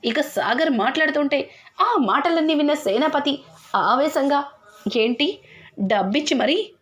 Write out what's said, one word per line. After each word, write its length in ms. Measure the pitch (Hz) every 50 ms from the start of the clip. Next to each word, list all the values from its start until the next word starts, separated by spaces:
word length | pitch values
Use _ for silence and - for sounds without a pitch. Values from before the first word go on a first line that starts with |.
| -
ఇక 160 | 233 226 302
సాగర్ 480 | 285 - - 202 - 202 233 254 320 311
మాట్లాడుతుంటే 800 | 269 220 196 247 277 311 311 302 294 294 294 277 294 277 - - - - - - _ -
ఆ 140 | 381 466 480 392
మాటలన్నీ 540 | 262 196 196 269 - 339 330 330 311 311 320
విన్న 200 | 294 302 294 294
సేనాపతి 720 | 294 - 208 190 233 302 311 302 285 269 294 277 - - - - - - - -
ఆవేశంగా, 720 | 202 170 180 226 262 285 311 - 311 269 277 285 285 285 285 - _ _ - - - - 202 -
"ఏంటి, 420 | 240 220 233 240 - 294 339 - - - - - - - - _ -
డబ్బిచ్చి 540 | 196 190 220 202 185 190 208 294 302 - 311
మరి 400 | 254 - 254 311 403 440 - - _